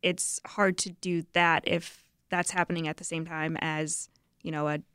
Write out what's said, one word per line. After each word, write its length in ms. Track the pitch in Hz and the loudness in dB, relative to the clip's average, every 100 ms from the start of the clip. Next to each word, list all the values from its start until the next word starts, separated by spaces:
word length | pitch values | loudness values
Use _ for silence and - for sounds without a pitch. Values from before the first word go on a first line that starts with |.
it's 380 | 180 180 - - | 0 0 -2 -4
hard 340 | - - 196 180 | -8 2 2 2
to 120 | 190 | -4
do 320 | 175 185 170 160 | -4 -2 -2 0
that 300 | 175 170 160 | 4 6 4
if 400 | - 170 - - _ _ _ | 2 -2 -2 -16 _ _ _
that's 220 | 180 175 | -2 0
happening 380 | 185 170 175 160 | 0 0 0 -2
at 80 | 156 | -6
the 80 | |
same 200 | - 165 | -6 -6
time 320 | 165 160 156 160 | -6 -4 -4 -2
as, 480 | 160 156 156 - - _ _ _ | -2 -2 -2 -4 -8 _ _ _
you 80 | - | -8
know, 160 | 156 147 | -2 0
a 140 | 151 - | -2 -6